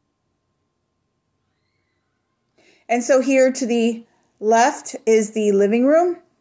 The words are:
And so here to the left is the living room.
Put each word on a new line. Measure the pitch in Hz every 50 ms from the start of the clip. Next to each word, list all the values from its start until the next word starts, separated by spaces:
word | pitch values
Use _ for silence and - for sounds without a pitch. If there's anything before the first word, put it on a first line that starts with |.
| _ _ _ _ _ _ _ _ _ _ _ _ _ _ _ _ _ _ _ _ _ _ _ _ _ _ _ _ _ _ _ _ _ _ _ _ _ _ _ _ _ _ _ _ _ _ _ _ _ _ _ _ _ _ _ _ _
And | - 226 247 233
so | - 277 262 254
here | 254 269 262 254 262
to | 254 262 269
the | 214 233 233 226 233 226 226 - _ _ _ _ _ _ -
left | 208 214 226 226 240 285 294 302 - - - - -
is | - 226 220 214 214
the | - 220 214 208 196
living | 196 202 196 214 233 247
room. | 269 302 320 349 359 349 339 _ _ _ _